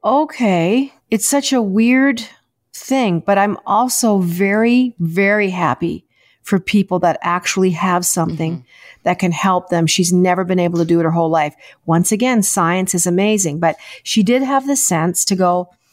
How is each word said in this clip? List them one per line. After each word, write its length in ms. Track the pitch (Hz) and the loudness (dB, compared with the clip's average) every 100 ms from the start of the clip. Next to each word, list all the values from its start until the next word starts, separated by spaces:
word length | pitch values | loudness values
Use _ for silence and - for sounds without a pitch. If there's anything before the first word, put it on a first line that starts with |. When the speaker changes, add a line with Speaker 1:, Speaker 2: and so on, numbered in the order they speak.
Speaker 1:
okay." 880 | 220 269 302 - 226 175 170 240 269 _ _ | 2 0 0 -2 0 2 2 0 -2 _ _
It's 180 | 220 - | -2 0
such 240 | 277 277 | -2 0
a 80 | 262 | 0
weird 640 | 208 196 233 262 277 233 - - _ _ _ | 0 2 2 4 2 0 -8 -18 _ _ _
thing, 500 | - - 269 226 170 - | -20 -4 0 0 0 0
but 100 | 196 | 2
I'm 220 | 202 190 - | 2 -2 -2
also 540 | 208 254 - 233 202 | 0 0 0 2 2
very, 760 | 175 175 196 208 233 247 254 - | 0 0 0 2 2 2 0 -2
very 520 | 170 165 196 214 196 | -4 0 2 2 0
happy 560 | 180 160 127 170 160 _ _ _ _ | -2 -2 -2 -4 -6 _ _ _ _
for 180 | - 196 | -2 -2
people 400 | - 208 196 185 | 2 0 0 0
that 180 | 175 - | 0 0
actually 520 | 175 180 - 190 190 | -4 -4 -2 0 0
have 340 | 165 190 180 175 | 0 -2 -2 -2
something 460 | - 165 160 160 | -2 -2 -2 -4
Speaker 2:
Mm-hmm. 480 | 165 - - - - | -6 -12 -20 -20 -6
Speaker 1:
that 160 | - 180 | -4 0
can 140 | 185 | -2
help 360 | 165 196 180 180 | 0 0 -2 0
them. 180 | 170 165 | 0 0
She's 280 | - 170 | 0 2
never 300 | 180 185 180 | 2 2 0
been 140 | 180 185 | 0 0
able 200 | 175 170 | 0 0
to 80 | 165 | 0
do 120 | 170 | 2
it 40 | |
her 80 | 165 | 2
whole 180 | 165 160 | 0 0
life. 260 | 160 151 - - - | 0 -2 -6 -20 -14
Once 260 | - 165 185 | 0 0 2
again, 320 | 208 247 240 | 0 0 0
science 520 | 196 - 165 180 190 | 0 0 0 0 -2
is 120 | 180 180 | -2 0
amazing, 520 | 180 202 214 165 147 | 0 0 0 -2 -2
but 180 | 170 156 - - | -2 -2 -14 -18
she 200 | - 226 | -4 0
did 180 | 196 254 | 2 0
have 260 | 262 269 269 | 0 -2 0
the 100 | 277 | -2
sense 460 | - 165 170 175 - | 0 0 0 -2 -4
to 100 | 185 | 0
go, 320 | 180 180 175 _ _ | 0 0 -4 _ _